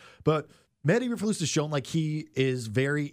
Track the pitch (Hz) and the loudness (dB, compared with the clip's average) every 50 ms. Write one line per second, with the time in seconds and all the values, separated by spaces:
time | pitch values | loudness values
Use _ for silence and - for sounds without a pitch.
0 | - - - - - 151 156 151 147 - - _ _ _ _ _ - 143 190 240 | -20 -20 -20 -4 0 0 2 2 0 -6 -12 _ _ _ _ _ 0 2 2 2
1 | 254 240 240 180 196 220 202 - 170 131 - 160 147 156 151 143 117 - - 165 | 2 0 -2 -2 -2 -2 -2 0 -2 0 0 0 0 0 0 -4 -2 -2 -2 -2
2 | 156 156 151 156 147 - - 135 131 131 127 127 117 113 104 127 131 139 147 147 | 0 0 -2 -4 -6 -4 -2 0 2 2 0 -2 -4 -2 0 0 2 2 2 0
3 | 147 143 | -2 -4